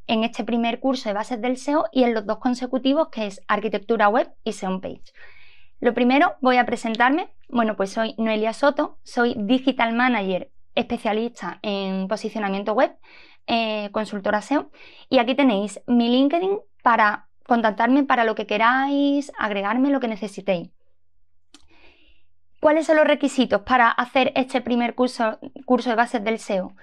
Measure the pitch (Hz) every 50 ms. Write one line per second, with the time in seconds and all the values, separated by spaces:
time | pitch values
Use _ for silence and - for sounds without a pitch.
0 | - - 240 220 226 233 - - 214 220 233 233 233 233 233 240 - 269 262 262
1 | - 220 196 208 220 - 254 214 214 254 262 254 - 285 285 - - - - 262
2 | 247 240 226 220 208 202 214 - - 254 247 240 254 247 254 262 262 269 277 320
3 | 311 311 - 226 214 202 196 - - - 214 208 202 220 202 202 202 - 233 220
4 | 214 208 208 269 - - - - - 233 202 - 196 190 185 185 190 87 - -
5 | - - _ - - - - - - - - - - - - - - 240 233 240
6 | 247 247 262 285 349 370 - - 269 254 254 247 240 - 240 220 - 226 220 226
7 | 240 254 277 339 403 - - - - - - 240 226 220 202 196 196 196 - 226
8 | 226 220 - - 226 220 220 214 214 226 - - 277 285 285 294 302 - - -
9 | - - - 247 240 240 240 233 202 196 254 254 262 269 254 - 233 226 226 233
10 | 247 254 240 214 196 190 185 180 - - - - - - - 240 240 - 240 226
11 | - 220 208 220 233 240 240 - - 175 - - - 214 202 196 196 190 190 190
12 | 190 190 220 208 - 214 - 220 208 196 196 196 202 214 214 233 294 - - -
13 | - - - - - - - - _ - 240 233 226 220 214 214 208 202 202 214
14 | 214 190 214 202 202 208 208 208 208 - 285 311 - - - - - - - -
15 | - - 254 254 233 233 262 269 285 254 208 190 208 202 - - - - 240 240
16 | 233 233 240 254 277 294 339 339 370 381 403 415 - _ _ _ - 254 226 220
17 | 214 208 214 - - - _ _ - - 240 233 226 220 202 208 226 240 262 285
18 | 277 277 262 240 226 220 214 226 214 - 208 208 220 233 254 262 269 285 285 277
19 | 285 285 285 285 285 - - - - 208 202 202 196 202 220 254 262 285 277 262
20 | 247 226 220 202 220 202 - 190 185 208 190 170 175 - - _ _ - - _
21 | _ - _ - - - - - - _ - - - - - - - - - _
22 | _ - - - - - - - - - - - - 311 302 320 311 - 320 311
23 | 302 294 294 - 285 262 - 262 240 - - 202 - - 254 254 233 233 - -
24 | 247 - - 269 254 262 - - 254 262 - 254 254 233 247 240 240 233 - -
25 | 247 247 - - 233 220 - - - - - - - - 254 233 226 254 226 214
26 | 240 233 - 233 196 220 226 220 - - 208 185 185 190 - -